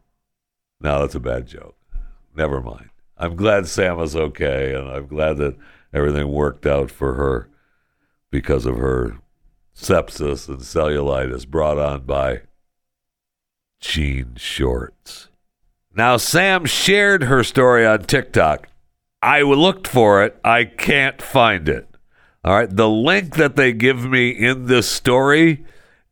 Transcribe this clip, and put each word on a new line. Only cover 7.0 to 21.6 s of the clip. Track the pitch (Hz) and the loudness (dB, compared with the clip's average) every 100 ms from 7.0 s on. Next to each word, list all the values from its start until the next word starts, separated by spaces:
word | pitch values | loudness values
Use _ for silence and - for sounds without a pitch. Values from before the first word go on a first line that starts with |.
| 69 64 | -6 -2
her | 69 60 - _ _ _ _ _ _ _ - | -2 -4 -8 _ _ _ _ _ _ _ -8
because | 67 69 67 62 | -8 -2 -2 -2
of | 58 | -4
her | 65 64 58 58 _ _ _ _ _ - | -2 -2 -4 -10 _ _ _ _ _ -14
sepsis | - 87 - - 73 67 - | 0 0 0 -8 -6 -6 -10
and | 65 | -16
cellulitis | 62 82 76 73 71 65 65 64 65 | -6 -2 -2 -2 -2 -2 -4 -8 -6
brought | 80 76 73 | -2 -2 -2
on | 73 69 | -4 -6
by | 65 69 65 62 - _ _ _ _ _ _ _ _ _ _ _ _ _ | -6 -4 -2 -6 -12 _ _ _ _ _ _ _ _ _ _ _ _ _
jean | - 78 73 65 62 60 | -6 -4 -4 -4 -8 -12
shorts. | - - 65 60 60 _ - - - _ _ _ _ _ _ | -12 -4 -2 -2 -8 _ -20 -20 -20 _ _ _ _ _ _
Now, | 95 123 120 | 0 2 2
Sam | - 165 196 185 147 | 2 2 2 0 -2
shared | - - 202 202 190 | -2 2 2 4 2
her | 127 131 | 2 2
story | - - 127 120 110 | 2 4 4 6 4
on | 107 | 2
TikTok. | 92 139 - 107 80 71 - _ _ _ _ - | 0 -2 0 2 2 0 -8 _ _ _ _ -4
I | 110 147 | 2 2
looked | 143 139 185 185 - | 4 4 4 0 0
for | 131 107 101 | 4 6 6
it. | 107 - 113 | 4 0 2
I | 117 | 2
can't | 113 - - 143 135 - | 0 -4 0 0 0 -4
find | - 135 117 92 | -2 2 4 2